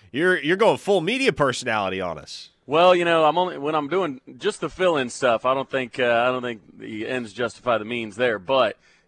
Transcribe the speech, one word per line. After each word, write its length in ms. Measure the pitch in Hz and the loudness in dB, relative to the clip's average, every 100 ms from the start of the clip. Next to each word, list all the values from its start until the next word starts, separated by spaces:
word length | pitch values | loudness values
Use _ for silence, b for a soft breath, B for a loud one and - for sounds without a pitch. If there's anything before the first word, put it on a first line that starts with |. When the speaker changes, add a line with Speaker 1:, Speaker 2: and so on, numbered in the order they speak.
| 101 | -10
Speaker 1:
you're, 280 | 127 185 175 | -2 0 2
you're 180 | 143 190 | 0 2
going 220 | 214 135 | 4 2
full 220 | - 196 | 2 0
media 320 | 160 262 269 | 0 -2 0
personality 680 | 160 139 123 123 110 95 95 | 0 0 0 -2 -2 0 -2
on 180 | 90 76 | -4 -6
us. 320 | 69 - - _ - | -12 -18 -20 _ -2
Speaker 2:
Well, 280 | 151 180 | 4 6
you 100 | 180 | 6
know, 200 | 170 165 | 4 4
I'm 120 | 156 165 | 4 2
only, 220 | 180 147 | 0 -2
when 160 | 143 | -4
I'm 140 | 156 143 | -2 -2
doing 320 | 180 170 131 - 127 | -2 -2 -6 -14 -8
just 220 | 175 - | -6 -4
the 80 | 160 | -6
fill-in 420 | - 185 156 123 | -2 0 2 -2
stuff, 340 | - 127 113 | -2 0 2
I 80 | 127 | 0
don't 160 | 135 131 | -2 -2
think, 300 | 135 123 - | -4 -6 -2
uh, 260 | 120 117 123 | 2 2 2
I 40 | |
don't 120 | 127 | 0
think 360 | 123 110 - - | -4 -10 -14 -18
the 300 | 113 107 110 | -12 -10 -6
ends 240 | 127 113 | -6 -8
justify 440 | 98 117 - 127 110 | -6 -6 -6 -2 -2
the 80 | |
means 320 | 107 120 110 101 | -2 -6 -6 -2
there. 220 | 123 104 | 0 0
But 400 | 90 135 110 - b b | 0 2 2 -2 b b